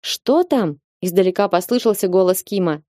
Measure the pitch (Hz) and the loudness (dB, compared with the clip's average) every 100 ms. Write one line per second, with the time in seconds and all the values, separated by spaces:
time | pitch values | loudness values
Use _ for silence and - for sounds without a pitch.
0 | - - - 302 359 269 180 147 _ _ | -10 -8 0 0 2 0 -2 -6 _ _
1 | 180 175 185 180 202 175 - 240 233 202 | -2 2 2 0 0 0 0 -2 0 0
2 | 190 185 185 185 - 202 175 151 _ | 0 2 2 0 -2 -2 -2 -4 _